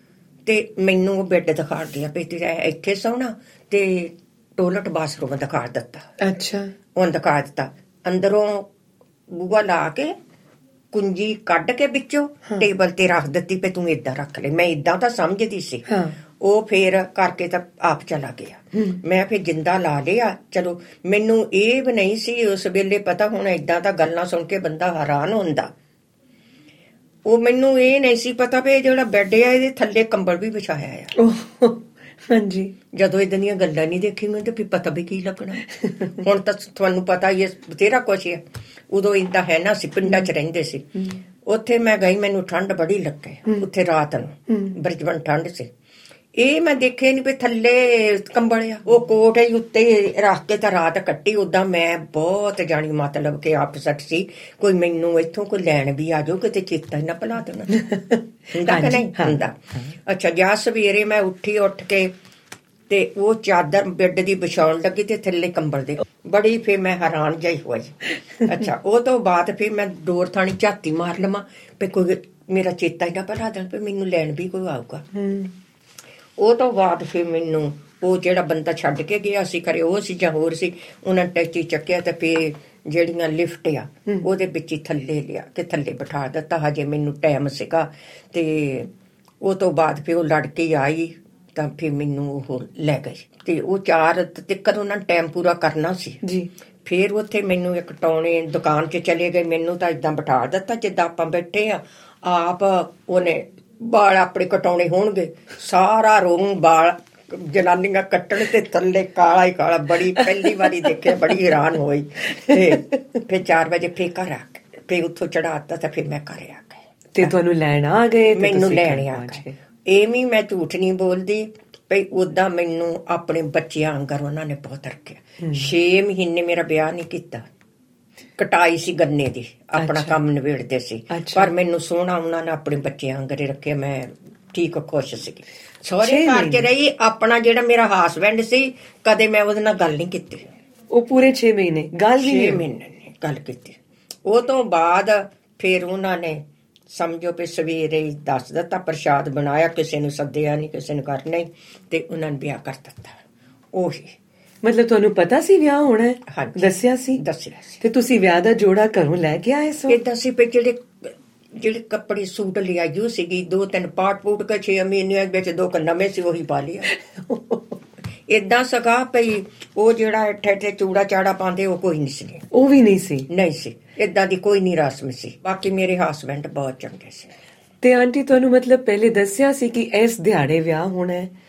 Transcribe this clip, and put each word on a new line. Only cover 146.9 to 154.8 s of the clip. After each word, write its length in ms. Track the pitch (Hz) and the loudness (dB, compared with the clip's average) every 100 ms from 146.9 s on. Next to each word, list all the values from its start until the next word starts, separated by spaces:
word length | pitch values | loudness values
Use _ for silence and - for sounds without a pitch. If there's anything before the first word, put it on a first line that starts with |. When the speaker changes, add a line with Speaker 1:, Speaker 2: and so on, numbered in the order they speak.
| - 170 165 175 | -6 -6 -4 -6
Speaker 1:
ਵੀ 140 | 170 165 | -6 -6
ਸਵੇਰੇ 560 | - 160 165 156 156 | -4 -4 -2 -2 -2
ਹੀ 80 | 156 | -4
ਦੱਸ 420 | 147 - 135 - | -6 -4 -4 -4
ਦਿੱਤਾ, 260 | 156 170 185 | -6 -4 -6
ਪ੍ਰਸ਼ਾਦ 500 | 180 151 156 143 143 | -6 -4 0 0 0
ਬਣਾਇਆ, 400 | 139 143 147 165 | -4 -2 0 0
ਕਿਸੇ 320 | 165 151 147 | -2 -4 -4
ਨੂੰ 100 | 147 | -4
ਸੱਦਿਆ 460 | 147 143 151 147 147 | -6 -6 -4 -2 -2
ਨਹੀਂ, 120 | 151 | -6
ਕਿਸੇ 260 | - 143 | -10 -8
ਨੂੰ 100 | 147 | -8
ਕਰਨਾ 320 | 143 135 160 170 | -6 -8 -4 -6
ਹੀ, 100 | 170 - - - - | -6 -12 -20 -20 -6
ਤੇ 100 | 160 | -6
ਉਹਨਾਂ 300 | 160 160 156 | -4 -6 -6
ਨੇ 80 | 139 | -6
ਵਿਆਹ 180 | 147 127 | -8 -8
ਕਰ 140 | - | -10
ਦਿੱਤਾ। 380 | 131 - - - - _ _ _ _ _ | -14 -16 -20 -20 -20 _ _ _ _ _
ਉਹੀ। 300 | 185 175 - - - _ _ _ _ | -4 -4 -6 -14 -20 _ _ _ _
Speaker 2:
ਮਤਲਬ 240 | 220 233 | 2 4